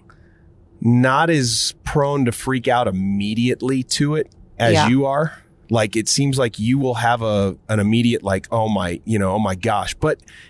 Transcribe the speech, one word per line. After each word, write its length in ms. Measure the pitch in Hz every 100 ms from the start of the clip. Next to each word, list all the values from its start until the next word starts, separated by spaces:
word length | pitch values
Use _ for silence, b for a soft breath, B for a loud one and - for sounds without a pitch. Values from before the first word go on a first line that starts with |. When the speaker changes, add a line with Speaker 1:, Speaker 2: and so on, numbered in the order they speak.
| _ b b b b - - -
Speaker 1:
not 480 | 113 120 127 135 165
as 440 | 160 123 110 - -
prone 420 | - 151 139 143 123
to 60 |
freak 360 | 110 - 131 120
out 200 | 123 117
immediately 960 | 92 98 98 101 110 120 123 127 135
to 320 | 127 - 147 156
it 140 | - - - -
as 160 | 117
Speaker 2:
Yeah. 140 | 165 147
Speaker 1:
you 180 | 127 139
are. 280 | 139 160 - B _ -
Like, 260 | 113 107 110
it 120 | 110
seems 320 | - 139 131
like 180 | 123 -
you 220 | 107 135
will 160 | 131 120
have 260 | 120 120
a, 360 | 113 104 98 85 -
an 120 | 107
immediate, 440 | 104 113 120 113
like, 240 | 98 95 -
"Oh 200 | 117 110
my, 320 | 104 90 87 -
you 140 | 110
know, 140 | 98
oh 60 | 98
my 160 | 107 95
gosh." 380 | 113 104 92
But 260 | - 156 147 - B B